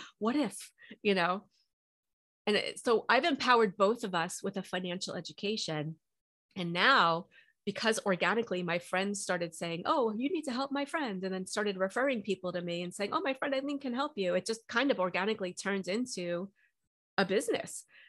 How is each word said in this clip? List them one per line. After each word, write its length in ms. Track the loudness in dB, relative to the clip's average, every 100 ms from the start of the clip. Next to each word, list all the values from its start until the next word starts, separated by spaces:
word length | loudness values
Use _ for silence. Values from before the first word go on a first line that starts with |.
| -10 -4
"What 180 | 0 2
if?" 340 | 0 -4 -16 _ -20 -4
you 120 | 2
know? 300 | 4 2 0 -6 _ _ _ _ _ _ _ _ _ 0
And 100 | 0
it, 280 | 0 -4
so 200 | 2 2 6
I've 160 | 4
empowered 520 | 4 2 6 6 6 6
both 280 | 4 4
of 100 | 0
us 280 | -2 -2 -4
with 140 | -6 -6
a 60 |
financial 520 | -6 -6 -4 -6 -6
education. 840 | -8 -8 -6 -4 -4 -2 -4 -4 -8 _ _ _ _ _ -6
And 160 | -2
now, 540 | 4 6 6 6 2 -4 -18 _ _ -8
because 320 | -2 0 2 2
organically 560 | 2 2 2 0 -2
my 160 | 0 -2
friends 420 | 0 -2 0 -4
started 360 | -2 -2 -2 -6
saying, 260 | -6 -4 0
"Oh, 280 | 2 2 0
you 140 | -2
need 140 | -2
to 80 | -4
help 180 | -4 -2
my 140 | -4
friend," 400 | -4 -4 -4 -4
and 100 | -4
then 120 | -4 -4
started 300 | -2 -2 0
referring 460 | 0 2 0 0
people 300 | -2 -4 -2
to 100 | -4
me 200 | -4 -4
and 120 | -6
saying, 160 | -4 -2
"Oh, 80 | -2
my 120 | -2
friend 180 | -2 -2
Eileen 260 | -2 -2 -6
can 120 | -4
help 200 | -4 -4
you." 220 | -2 0 0
It 100 | -2
just 220 | -6 -2
kind 240 | 0 2
of 80 | 2
organically 520 | 0 0 -2 -2 -4
turned 360 | -4 -2 -2 -2
into 600 | -4 -4 -6 -4 -4 -6 _ _ _ _ _ _ 0
a 60 |
business. 600 | 2 2 0 -4 -4 -12 -18 -20